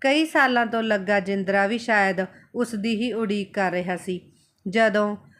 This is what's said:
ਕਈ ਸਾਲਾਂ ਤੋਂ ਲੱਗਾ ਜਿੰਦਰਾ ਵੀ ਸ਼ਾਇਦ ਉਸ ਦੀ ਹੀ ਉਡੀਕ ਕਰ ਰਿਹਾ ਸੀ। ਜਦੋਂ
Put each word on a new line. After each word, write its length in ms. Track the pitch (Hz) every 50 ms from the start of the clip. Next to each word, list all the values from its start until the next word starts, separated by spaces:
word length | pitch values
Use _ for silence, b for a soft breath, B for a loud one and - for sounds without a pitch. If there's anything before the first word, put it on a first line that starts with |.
ਕਈ 240 | - 269 277 302 320
ਸਾਲਾਂ 400 | 311 - 320 277 254 247 240 240
ਤੋਂ 180 | 220 226 226 220
ਲੱਗਾ 360 | 220 214 202 190 190 208 202
ਜਿੰਦਰਾ 480 | 185 190 196 196 190 185 196 202 196 196
ਵੀ 100 | 233 226
ਸ਼ਾਇਦ 400 | 233 - 226 208 196 190 190 180 185 185 B B B B -
ਉਸ 200 | 240 240 233 233
ਦੀ 200 | 208 196 233 226
ਹੀ 180 | 208 240 247 202
ਉਡੀਕ 400 | 220 226 196 208 208 196 196 -
ਕਰ 180 | 208 196 180
ਰਿਹਾ 260 | 170 180 175 185 180 170
ਸੀ। 240 | - 196 180 180 - b b b b b b _ _ 202
ਜਦੋਂ 500 | 175 226 226 220 202 208 208 208 208 196 b b b b